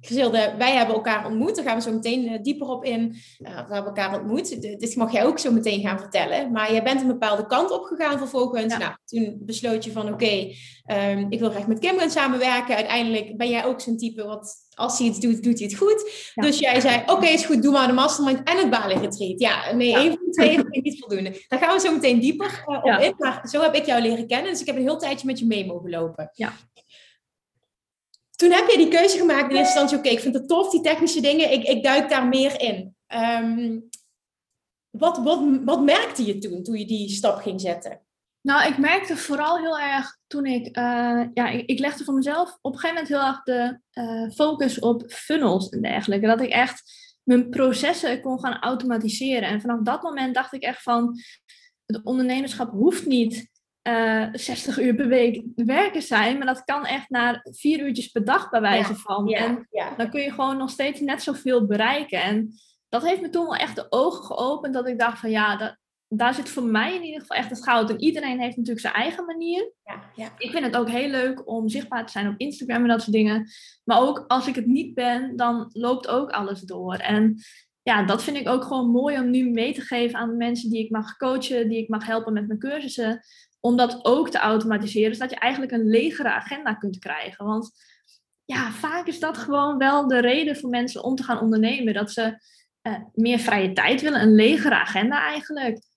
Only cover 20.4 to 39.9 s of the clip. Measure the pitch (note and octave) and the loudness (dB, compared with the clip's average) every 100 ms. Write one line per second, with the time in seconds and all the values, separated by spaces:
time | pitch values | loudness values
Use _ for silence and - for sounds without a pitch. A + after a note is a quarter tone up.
20.4 | D4+ D#4 - C4 D4 - - G3 F#3+ F#3+ | 6 6 2 -2 -4 -6 -6 -4 -4 -8
21.4 | - C4 E4 F#4+ F#4+ D#4 C4 A#3+ B3+ - | -4 0 4 4 2 4 4 4 4 0
22.4 | G4 - - C#4+ - G3+ D4 G4 C#4 - | -4 -6 -6 0 2 4 4 2 -4 -4
23.4 | A#3 D4 D#4+ D4+ D4+ A#3+ A3+ A#3 A3+ B3 | -4 2 4 2 2 2 2 0 0 -2
24.4 | F#4 E4+ - C4 C4 D#4 D4 C#4 C4 A#3+ | -2 -4 -4 -2 0 -2 -4 -4 -4 0
25.4 | A3+ G#3 F#3 F3 - E3 E3 D#3+ D3+ - | 0 0 -2 -8 -8 -6 -6 -6 -14 -8
26.4 | A3 - _ _ _ - _ _ _ _ | -10 -10 _ _ _ -20 _ _ _ _
27.4 | _ _ _ _ _ _ _ _ _ - | _ _ _ _ _ _ _ _ _ 4
28.4 | F4 F4 A4+ G#4+ E4 E4 F#4+ F#4+ F4 C#4 | 6 6 6 6 6 6 6 4 4 4
29.4 | B3+ C4+ D4 D4+ C#4 C#4+ C4+ A#3 C4+ B3 | 2 4 4 4 2 2 2 2 0 -2
30.4 | - E4+ F#4+ F4 D#4 D#4+ D#4+ D#4+ C#4 D4+ | 2 2 4 2 2 2 2 2 2 4
31.4 | D#4 C4 A3+ C4 C#4 C#4 C#4+ C#4 B3+ C4 | 4 2 2 2 4 2 2 2 2 2
32.4 | C#4 C#4 A#3+ G3 F#3+ _ _ A#3 A3+ A#3 | 2 0 -4 -4 -10 _ _ -4 0 0
33.4 | A3+ A3+ A#3+ A3+ A3+ - _ _ _ _ | -2 -2 -2 -6 -10 -20 _ _ _ _
34.4 | _ _ _ _ _ G#3+ D#4+ C4+ B3 E4 | _ _ _ _ _ 0 0 2 0 2
35.4 | C#4+ C4 - B3 C#4+ F4+ A#4 - G#3+ G3+ | 4 2 2 2 4 4 2 -2 -2 -2
36.4 | G3+ F3 F#3 A3 G#3 A3 G3+ G3 - - | -6 -8 -6 -6 -4 -4 -4 0 0 0
37.4 | G#3+ F#3 F#3 F3 - - _ _ _ _ | -4 -6 -4 -6 -8 -16 _ _ _ _
38.4 | C#4 C#4+ D4+ C4+ D4 F#4 F#4+ D#4+ - C#4 | 0 2 2 2 2 2 0 -6 -4 -2
39.4 | D4+ F4 D#4+ D4+ C#4+ | 0 0 0 -2 -2